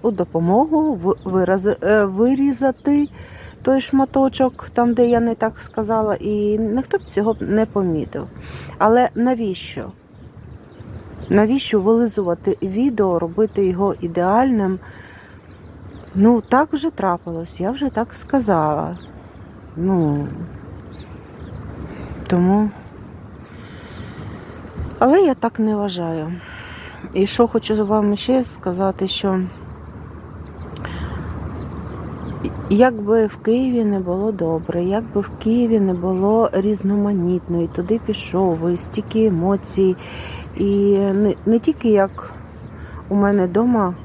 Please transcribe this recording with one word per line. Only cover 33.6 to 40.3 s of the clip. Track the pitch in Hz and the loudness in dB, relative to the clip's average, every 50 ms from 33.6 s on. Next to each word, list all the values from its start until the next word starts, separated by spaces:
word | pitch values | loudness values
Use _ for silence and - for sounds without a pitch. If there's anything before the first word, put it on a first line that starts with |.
| 262 262 247 240 226 | 2 2 2 2 2
не | 208 202 196 | 2 0 0
було | 185 180 180 185 202 220 | 0 -2 -2 0 0 -2
добре, | 214 180 175 160 165 160 170 - 170 175 175 | -2 -2 -2 -2 -2 -2 -4 -4 -2 -2 0
як | 180 196 220 226 226 - | 0 0 -2 -2 -2 -4
би | 202 | -4
в | 196 - - - - | -4 -4 -8 -4 0
Києві | 220 226 240 240 226 226 220 | 0 2 2 4 4 4 4
не | 196 190 180 | 4 2 0
було | 175 170 190 185 185 190 202 214 226 226 - - | 0 0 -2 0 2 2 4 4 4 2 2 2
різноманітно, | 190 190 208 208 190 190 196 202 208 202 202 208 190 170 175 180 175 165 - 175 170 | 0 2 2 0 0 0 0 2 2 2 2 0 0 2 0 0 0 -2 -2 -2 -2
і | 165 160 | -2 -2
туди | - - 175 175 214 233 - | -2 -6 -2 0 -2 -2 0
пішов, | - 214 - - - - 180 196 190 170 160 165 175 | -4 -4 -2 -2 -2 0 2 2 2 2 0 0 -2
і | 175 170 | -2 -2
стільки | - - - 214 208 - - 220 220 | -4 -6 -6 -6 -6 -2 2 2 4
емоцій, | 220 185 165 170 190 202 196 - - - 190 190 190 180 180 - - - - - - | 4 4 2 2 2 0 0 -2 -4 0 2 4 2 2 0 -6 -14 -12 -12 -12 -12